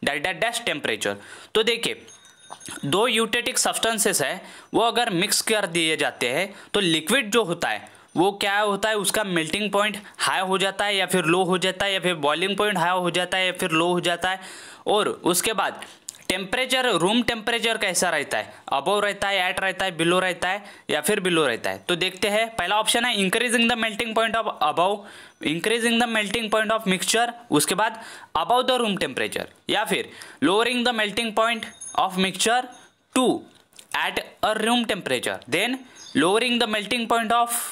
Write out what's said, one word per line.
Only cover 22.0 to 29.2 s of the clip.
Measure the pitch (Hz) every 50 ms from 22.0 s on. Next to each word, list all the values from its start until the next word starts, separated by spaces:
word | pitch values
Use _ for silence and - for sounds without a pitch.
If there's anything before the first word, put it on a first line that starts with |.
| 175 185 180 185 - 214
हैं, | 202 214 226 226 226 -
पहला | 175 175 202 214
ऑप्शन | 220 214 - 240 233
है | 247 240 208
increasing | 196 185 180 226 233 247 220 247 233 233
the | 240 233
melting | 220 226 208 196 233 226 220 226
point | 226 226 196 226
of | 220 208 - - - 151
above, | 147 156 170 190 208 208 208 - - - - - - _ - -
increasing | 151 170 170 220 226 240 220 233 233 233
the | 233 233 226
melting | 220 208 196 190 233 226 208 214
point | 220 214 208
of | 220 220 220 190 185
mixture, | 185 185 - - 220 240 233 233 - - -
उसके | - 147 147 - 190
बाद | 185 208 226 226 - - - - - - - _ -
above | 165 - 233 247 254 -
the | 254 254
room | 240 214 196 165 175
temperature, | 147 127 117